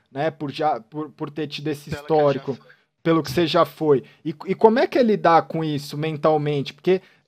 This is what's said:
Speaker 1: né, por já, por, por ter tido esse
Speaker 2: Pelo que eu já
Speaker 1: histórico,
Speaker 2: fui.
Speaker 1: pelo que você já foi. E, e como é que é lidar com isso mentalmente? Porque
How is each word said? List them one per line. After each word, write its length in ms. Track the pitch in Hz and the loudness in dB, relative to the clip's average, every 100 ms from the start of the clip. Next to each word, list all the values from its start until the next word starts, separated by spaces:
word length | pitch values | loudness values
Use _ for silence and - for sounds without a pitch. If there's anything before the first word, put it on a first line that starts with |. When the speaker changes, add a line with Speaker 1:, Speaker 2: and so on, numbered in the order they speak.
| _ | _
Speaker 1:
né, 200 | 135 156 | -6 -6
por 200 | 147 147 | -6 -10
já, 300 | 135 151 131 | -4 -2 -2
por, 300 | 110 147 151 | -8 -12 -12
por 200 | - 147 | -10 -12
ter 160 | 147 151 | -8 -8
tido 220 | - 147 | -8 -8
esse 220 | 143 - | -8 -10
Speaker 2:
Pelo 160 | 147 147 | -10 0
que 60 | |
eu 40 | 160 | 2
já 60 | |
Speaker 1:
histórico, 320 | 147 135 135 | 4 2 -4
Speaker 2:
fui. 180 | 123 - _ _ _ | -10 -10 _ _ _
Speaker 1:
pelo 200 | 165 165 | 0 0
que 80 | 151 | 0
você 160 | - 165 | 0 0
já 180 | 170 | 2
foi. 400 | 151 - 156 135 - _ | 0 0 2 2 0 _
E, 60 | 156 160 - | -10 -10 -6
e 80 | |
como 240 | 190 226 226 | 4 4 4
é 80 | 359 | 0
que 120 | 330 | 2
é 40 | |
lidar 400 | 240 196 170 165 | 2 2 4 4
com 200 | 147 165 | 2 -4
isso 360 | 160 147 143 147 | -4 -4 -6 -8
mentalmente? 760 | 160 151 160 156 147 147 131 | -6 -2 0 2 0 -4 -6
Porque 300 | - - 185 _ _ | -6 0 -2 _ _